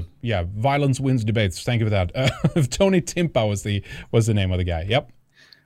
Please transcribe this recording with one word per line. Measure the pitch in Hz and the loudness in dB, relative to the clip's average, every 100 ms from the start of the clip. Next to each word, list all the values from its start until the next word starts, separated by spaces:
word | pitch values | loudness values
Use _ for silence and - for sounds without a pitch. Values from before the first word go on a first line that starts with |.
| - - | -4 -10
yeah, | 120 98 87 101 | -4 -2 -2 -2
violence | 131 143 143 127 | 0 2 2 0
wins | 135 131 | 0 0
debates. | 110 110 101 - | 0 0 0 -2
Thank | - 120 | -2 0
you | 110 | 2
for | |
that. | 101 87 | 2 0
Uh, | - 131 - 170 175 | 0 -2 0 0 0
<laughs> | 135 | -2
Tony | - 196 190 | 0 2 2
Timpa | - 170 170 - 110 | 0 -2 0 0 0
was | 101 | -2
the, | 107 101 - - - | -2 -4 -4 -14 -2
was | 117 110 | 2 4
the | 104 | 2
name | 92 | 2
of | 92 | 0
the | 87 | -2
guy. | 82 95 | -2 0
Yep. | 123 147 - _ _ - _ | 0 -2 -12 _ _ -20 _